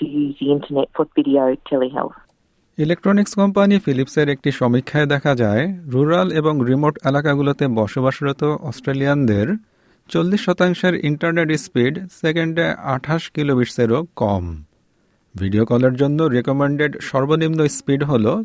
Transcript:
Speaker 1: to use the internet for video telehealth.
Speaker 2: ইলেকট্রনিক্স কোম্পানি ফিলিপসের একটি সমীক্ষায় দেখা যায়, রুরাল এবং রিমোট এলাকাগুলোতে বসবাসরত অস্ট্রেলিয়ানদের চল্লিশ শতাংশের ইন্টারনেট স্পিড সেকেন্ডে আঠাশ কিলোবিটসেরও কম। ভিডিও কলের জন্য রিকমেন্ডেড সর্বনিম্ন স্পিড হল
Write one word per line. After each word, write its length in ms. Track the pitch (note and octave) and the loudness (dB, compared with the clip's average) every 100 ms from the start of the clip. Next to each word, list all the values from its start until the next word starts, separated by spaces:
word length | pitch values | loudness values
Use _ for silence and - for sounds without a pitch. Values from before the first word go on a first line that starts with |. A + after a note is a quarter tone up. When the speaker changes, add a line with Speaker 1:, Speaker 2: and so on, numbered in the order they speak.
Speaker 1:
to 40 | D3+ D3 | -6 -4
use 120 | C#3+ C#3+ | -4 -2
the 80 | C#3 C#3+ | 0 0
internet 320 | - C#3+ C3 | 0 -2 -2
for 80 | - D3+ - | -2 -2 0
video 240 | C#3 C#3 C3 C3 - | 2 2 2 -2 -2
telehealth. 480 | C#3 B2+ A#2 - - _ _ _ _ _ - | -2 -2 -4 -6 -8 _ _ _ _ _ -4
Speaker 2:
ইলেকট্রনিক্স 540 | D#3 F3 G3+ G3+ G#3 | -2 0 2 2 2
কোম্পানি 420 | - G3 G3 G3+ G3+ | 0 0 2 4 2
ফিলিপসের 500 | - C3 C3+ D#3 D3 | 2 -2 -2 0 0
একটি 220 | C#3 D3 | 0 -2
সমীক্ষায় 560 | - B2 B2 - D3+ C#3+ | 0 2 0 0 0 0
দেখা 180 | C#3+ D3+ | 0 0
যায়, 280 | B2 G#2+ G#2+ F3 F#3 D#3 | 2 2 2 0 -4 -4
রুরাল 420 | B2+ D3 F3 F#3 | 0 2 2 0
এবং 220 | D#3+ D#3 D3+ | 0 0 0
রিমোট 300 | A#2+ C3+ D3+ - C3+ | 0 2 0 0 0
এলাকাগুলোতে 580 | C#3 D3 C#3+ C#3+ C3+ C#3 | 0 0 0 0 0 0
বসবাসরত 760 | A2+ G#2+ C3+ C3 - C#3+ C#3 D3+ D3+ | 0 -2 0 -2 -2 -4 -2 -2 -2
অস্ট্রেলিয়ানদের 840 | C#3+ - - C3+ C#3 C#3+ B2 G2+ B2 A3 - _ _ _ - | -6 -8 -4 -2 0 2 2 2 0 -2 -8 _ _ _ -6
চল্লিশ 300 | E3+ E3+ G3+ | -2 0 0
শতাংশের 500 | - F3+ F3+ F3 F#3 E3+ | 0 0 0 0 -2 0
ইন্টারনেট 440 | D3 D3 E3+ E3+ D#3 D3+ | -2 -2 -2 0 0 -2
স্পিড 340 | - C3 B2 D#3 F#3 | -2 0 0 -2 -10
সেকেন্ডে 560 | - D#3+ E3 E3 E3 E3 - | -6 -2 0 -2 0 -2 -2
আঠাশ 380 | - C3 C#3+ E3 - | -4 -4 -2 -4 -4
কিলোবিটসেরও 680 | - C#3+ B2+ B2 - A2+ B2 E3+ - | -4 0 2 0 0 2 2 -2 -2
কম। 280 | G#2+ G2 F2 D#2 D2 _ _ _ _ _ _ | 0 0 -4 -10 -14 _ _ _ _ _ _
ভিডিও 300 | G#2+ G2 G#2 | -6 -2 0
কলের 300 | A2+ A#2+ C3 B2+ | 2 2 2 2
জন্য 220 | C#3+ D3 D#3+ | 0 2 2
রিকমেন্ডেড 640 | B2 C3 C3+ C#3+ C#3+ D3+ C#3+ | 0 0 0 0 0 -2 -4
সর্বনিম্ন 600 | - C3 C3+ D#3+ D#3+ D#3+ D3+ | -4 -2 0 0 0 2 0
স্পিড 340 | - - C#3 | 0 -2 0
হল 220 | D3 B2+ A2 G3 | 2 2 2 0